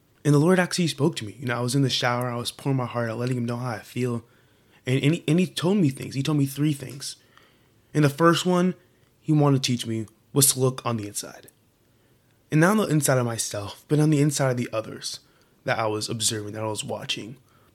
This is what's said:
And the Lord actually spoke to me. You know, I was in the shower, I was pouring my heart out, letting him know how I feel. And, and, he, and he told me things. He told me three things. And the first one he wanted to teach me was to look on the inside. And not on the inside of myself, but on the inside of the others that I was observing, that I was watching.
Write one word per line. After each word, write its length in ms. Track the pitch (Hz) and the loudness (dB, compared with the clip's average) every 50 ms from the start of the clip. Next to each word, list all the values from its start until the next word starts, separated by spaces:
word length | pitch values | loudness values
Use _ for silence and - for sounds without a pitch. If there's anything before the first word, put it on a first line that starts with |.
| _ _ _ _ - | _ _ _ _ 0
And 100 | 147 147 | 2 4
the 40 | 143 | 4
Lord 200 | 151 170 185 185 | 6 4 4 4
actually 280 | 180 175 - - 175 | 2 0 0 -2 -2
spoke 300 | 151 - - 139 170 - | -2 0 0 0 -2 -2
to 80 | - 113 | -2 -8
me. 120 | 104 - - | -12 -10 -8
You 60 | 139 | -6
know, 100 | 123 123 | -4 -4
I 40 | 120 | -2
was 140 | 123 123 127 | -2 0 0
in 80 | 143 139 | 2 2
the 80 | 127 | 2
shower, 380 | 123 - 139 123 120 120 123 123 | 0 0 0 0 0 0 -2 -4
I 80 | 120 | -6
was 140 | 120 117 - - | -6 -8 -8 -10
pouring 240 | - - 139 135 | -6 -4 -2 -2
my 100 | 131 123 | -2 -2
heart 240 | 117 - 120 117 113 | -4 -4 -4 -4 -4
out, 80 | 110 117 | -4 -4
letting 200 | 120 127 131 123 | -4 -2 -2 -2
him 60 | 120 | -2
know 120 | 117 120 | -4 -4
how 140 | 120 127 127 | -6 -6 -6
I 80 | 113 101 | -6 -8
feel. 440 | - - - 123 123 123 120 117 - _ _ _ _ _ _ _ _ _ _ _ _ | -10 -10 -6 -4 -2 -2 -2 -4 -8 _ _ _ _ _ _ _ _ _ _ _ _
And, 160 | 127 127 135 - | 0 0 2 2
and, 120 | 143 165 | 2 2
he, 100 | 170 - | 0 0
and 140 | - 156 180 | 2 2 2
he 60 | 185 | 2
told 320 | 139 - - 147 175 202 214 | 0 -2 -2 0 2 2 4
me 100 | 175 139 | 2 2
things. 240 | 135 135 135 135 135 | 0 -2 -8 -8 -6
He 80 | 135 135 | -4 -2
told 160 | 156 156 147 | 0 0 2
me 80 | 139 | 0
three 260 | 135 135 139 147 156 147 | 0 0 0 0 0 -2
things. 440 | 139 139 - 131 139 - - - - _ _ _ _ _ _ _ _ _ _ _ _ _ _ - | -2 -6 -12 -12 -12 -12 -12 -14 -14 _ _ _ _ _ _ _ _ _ _ _ _ _ _ 0
And 120 | 151 147 | 2 2
the 40 | 139 | 2
first 380 | 139 - 165 170 165 160 - | 4 4 6 6 6 4 2
one 280 | 180 180 180 180 185 175 - _ _ _ _ _ _ _ _ | 2 2 2 2 2 0 -4 _ _ _ _ _ _ _ _
he 120 | _ - 156 | _ 0 2
wanted 300 | 151 143 143 139 131 131 | 4 4 4 4 2 2
to 40 | |
teach 200 | - 123 120 - | 0 -2 -2 -4
me 200 | 117 113 113 110 101 _ _ _ _ - | -4 -4 -6 -6 -8 _ _ _ _ 0
was 200 | 139 135 - - | 2 4 4 4
to 80 | 127 | 2
look 240 | 131 131 131 - - | 2 0 0 0 -2
on 120 | 123 117 | -4 -4
the 100 | 110 104 | -4 -4
inside. 420 | 104 101 - - 76 - - - - _ _ _ _ _ _ _ _ _ _ _ _ _ _ _ _ _ _ _ _ | -8 -8 -10 -12 -12 -14 -18 -20 -20 _ _ _ _ _ _ _ _ _ _ _ _ _ _ _ _ _ _ _ _
And 100 | 147 151 | 2 4
not 120 | 160 185 214 | 4 4 4
on 40 | 220 | 4
the 80 | 202 - | 2 2
inside 300 | 151 156 143 - 135 127 | 2 2 2 2 2 2
of 80 | 123 | 0
myself, 580 | 117 117 110 - - - 104 101 98 - - - | 0 -2 -4 -6 -6 -6 -8 -8 -10 -12 -14 -6
but 140 | - 151 147 | -2 2 2
on 100 | 151 156 | 4 4
the 100 | 156 139 | 4 4
inside 300 | 143 151 139 - 139 131 | 2 2 2 0 0 0
of 60 | 127 | 0
the 120 | 120 120 - - | -2 -4 -4 -4
others 480 | 110 110 - - - - - - - _ _ _ _ _ _ _ _ - | -6 -6 -6 -10 -12 -12 -12 -12 -14 _ _ _ _ _ _ _ _ -4
that 140 | 131 123 113 | -2 -2 0
I 80 | 113 | 0
was 220 | 107 107 107 107 - | 0 -2 -2 -4 -4
observing, 460 | 113 113 110 - 113 107 104 104 104 | -4 -4 -2 -2 -4 -4 -6 -8 -8
that 100 | 110 110 | -6 -6
I 20 | |
was 160 | 110 107 104 - | -6 -6 -6 -6
watching. 540 | - 110 104 135 139 - 120 104 107 135 - _ _ _ _ _ _ _ | -8 -8 -8 -6 -8 -8 -8 -8 -12 -14 -18 _ _ _ _ _ _ _